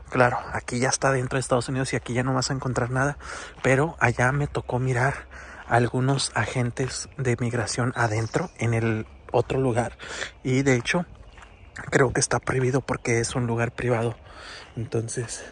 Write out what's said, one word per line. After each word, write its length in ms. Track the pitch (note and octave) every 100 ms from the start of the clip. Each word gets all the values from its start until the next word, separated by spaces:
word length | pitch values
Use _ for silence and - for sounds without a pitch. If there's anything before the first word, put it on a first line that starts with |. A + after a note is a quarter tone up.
| -
Claro, 280 | B2+ B2 - -
aquí 280 | A#2+ - A#2+
ya 100 | C3
está 240 | - C#3
dentro 240 | C3+ B2+ C3+
de 20 |
Estados 300 | - B2+ A2+
Unidos 240 | C3 C3
y 20 | B2+
aquí 180 | -
ya 100 | A#2+
no 100 | B2+
vas 160 | C3 B2+
a 40 | C3+
encontrar 340 | C3 B2+ A#2+
nada, 280 | C3 C#3 C#3+ - - - -
pero 320 | B2+ C3 D#3+ -
allá 320 | A#2+ A#2+ B2
me 140 | C#3+ C#3+
tocó 320 | - - B2
mirar 500 | C3 A#2+ C3 - - - - - -
algunos 640 | A#2 A#2+ C3 C3 C3+ - -
agentes 720 | G#2+ B2+ A#2+ - B2+ - - -
de 200 | B2+ A#2
migración 540 | A#2+ A#2+ G#2+ - B2 B2
adentro 560 | A#2 A2 A2+ - F3 -
en 160 | A#2
el 340 | A#2 A2+ A2 A2 - -
otro 300 | A#2+ - C3+
lugar 360 | C3 A#2 A2+ - - - - -
y 200 | C3 B2+
de 120 | C#3 B2+
hecho 300 | - F3 F3 - - - - - - - -
creo 200 | C3+ B2+
que 80 | B2+
está 200 | D3 A#2+
prohibido 420 | - C3 B2+ C3
porque 400 | - - - A#2
es 120 | A#2
un 140 | B2+ A#2+
lugar 240 | A#2 A#2
privado. 460 | - B2 A#2 A#2 A2 - - - - - -
Entonces, 720 | A2 A#2 A2+ - A2+ - -